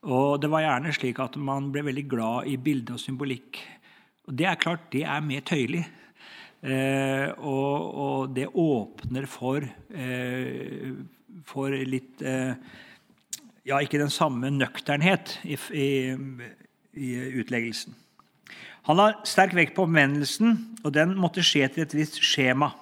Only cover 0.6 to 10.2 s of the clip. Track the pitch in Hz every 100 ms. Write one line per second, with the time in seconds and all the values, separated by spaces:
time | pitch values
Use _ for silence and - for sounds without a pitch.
0.6 | 156 127 143 143 127 120 127 - 139 135
1.6 | 139 139 147 131 139 127 113 120 147 135
2.6 | 135 139 117 120 - 131 143 123 - -
3.6 | - - _ - _ _ - 127 175 170
4.6 | - 170 - 127 156 147 151 139 - 151
5.6 | 120 170 160 - - _ - - - _
6.6 | - 131 135 135 135 135 139 - 151 135
7.6 | 139 143 - 139 139 135 131 127 139 -
8.6 | 165 131 101 - - 127 135 - 123 139
9.6 | 139 - - 175 127 127